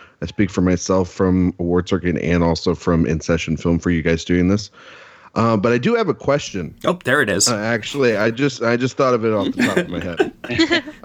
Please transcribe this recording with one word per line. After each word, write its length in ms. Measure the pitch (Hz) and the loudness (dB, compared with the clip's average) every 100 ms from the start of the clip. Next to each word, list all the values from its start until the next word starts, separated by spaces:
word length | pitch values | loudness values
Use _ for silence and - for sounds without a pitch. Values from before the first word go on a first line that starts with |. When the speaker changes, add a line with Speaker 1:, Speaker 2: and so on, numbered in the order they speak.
| - - | -20 -12
Speaker 1:
I 60 | 87 | -8
speak 240 | - 98 | -2 -2
for 100 | 95 | 2
myself 480 | 90 90 - 95 90 | 2 0 0 0 0
from 460 | - 95 92 90 - | 0 2 2 2 0
Award 300 | 87 90 90 | 0 0 0
Circuit 280 | 92 87 82 | -2 0 -2
and 240 | 71 87 | 0 2
also 320 | 85 82 - 82 | 2 0 -2 -2
from 320 | - 82 62 | 0 2 2
In 120 | 78 | -2
Session 380 | - 85 - 78 | -2 -2 -2 -2
Film 220 | 87 85 | 0 0
for 100 | 90 | 0
you 140 | 85 | 0
guys 200 | 78 82 | 0 -2
doing 240 | - 90 90 | 0 2 2
this. 200 | 101 101 - - - - - - | 0 -2 -18 -20 -20 -20 -20 -8
Uh, 240 | - 220 113 | 0 2 2
but 160 | 117 | 2
I 40 | 123 | 2
do 180 | 170 233 | 2 0
have 120 | 196 | 0
a 60 | |
question. 600 | 110 - 143 - 95 73 - - | -2 0 -2 -2 -8 -10 -6 -4
Speaker 2:
Oh, 120 | 180 | -2
there 180 | 127 143 | 0 2
it 80 | 110 | 2
is. 200 | 92 - | 2 0
Speaker 1:
Uh, 80 | 107 | 0
actually, 580 | 110 117 104 143 123 101 | -2 -4 -4 0 2 2
I 160 | 113 | 0
just, 300 | 113 143 127 | 0 -2 0
I 160 | 117 120 | 0 0
just 180 | 127 - | 0 0
thought 180 | 135 | 2
of 120 | 120 113 | 2 2
it 80 | |
off 180 | 107 90 | 0 -2
the 100 | - | 0
top 140 | 123 - | 0 0
of 120 | 175 | -2
my 140 | 85 | -6
head. 800 | 90 85 - - - 247 330 339 277 | -6 -2 -4 -4 -6 -2 0 0 -4
Speaker 2:
<laughs> 40 | - | -10